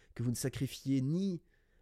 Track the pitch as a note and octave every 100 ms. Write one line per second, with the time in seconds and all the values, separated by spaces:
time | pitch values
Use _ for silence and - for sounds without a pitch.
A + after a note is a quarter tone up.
0 | - - A#2+ A#2 C3 - C3+ - C3+ C3+
1 | C3+ E3+ G3 E3+ _ _ _ _